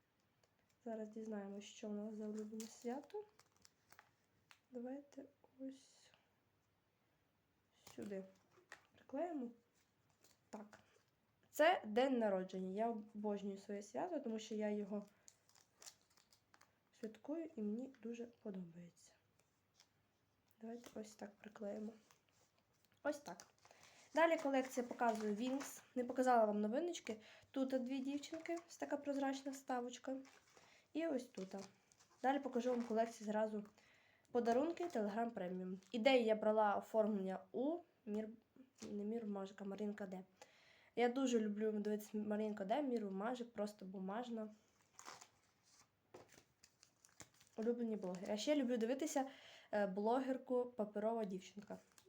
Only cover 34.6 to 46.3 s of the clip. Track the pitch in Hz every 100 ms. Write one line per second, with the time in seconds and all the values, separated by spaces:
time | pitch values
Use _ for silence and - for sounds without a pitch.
34.6 | 320 339 349 233 202 208 233 220 180 185
35.6 | 185 190 - 240 247 262 220 214 214 214
36.6 | 208 196 - 220 214 208 190 185 - 220
37.6 | 277 339 - _ 214 214 220 233 _ -
38.6 | - - 214 208 208 233 214 196 196 202
39.6 | 196 196 208 208 196 185 185 - - -
40.6 | - - - - 240 254 254 233 214 202
41.6 | 220 214 208 208 208 214 208 208 214 208
42.6 | 190 262 277 233 202 190 220 247 240 -
43.6 | 208 - 190 196 190 214 240 226 214 -
44.6 | _ _ _ - - - - _ _ _
45.6 | _ - - _ _ - -